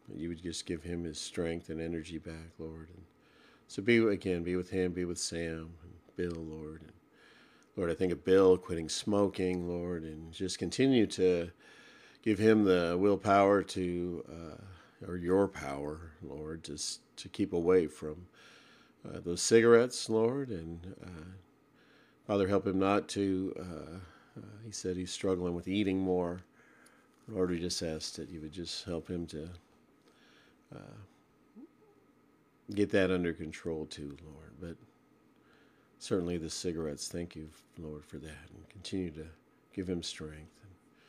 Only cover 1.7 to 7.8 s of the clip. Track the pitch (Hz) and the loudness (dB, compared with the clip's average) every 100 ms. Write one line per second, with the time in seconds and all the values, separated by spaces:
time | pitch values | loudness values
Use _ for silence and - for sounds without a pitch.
1.7 | 80 82 85 80 80 85 80 82 - 80 | -8 -4 -6 -6 -12 -10 -14 -14 -14 -12
2.7 | 80 82 87 87 _ _ _ - _ _ | -12 -16 -20 -20 _ _ _ -20 _ _
3.7 | - 101 117 113 95 95 87 85 90 90 | -6 4 6 6 2 0 0 0 -2 -2
4.7 | 95 90 87 87 85 - 85 85 82 80 | 0 0 0 -4 -4 -6 -4 -4 -6 -10
5.7 | 85 85 - _ - 87 82 80 78 76 | -14 -20 -20 _ -6 -4 -4 -8 -10 -12
6.7 | 78 78 - _ _ - - - _ _ | -14 -18 -20 _ _ -20 -20 -20 _ _
7.7 | - | -4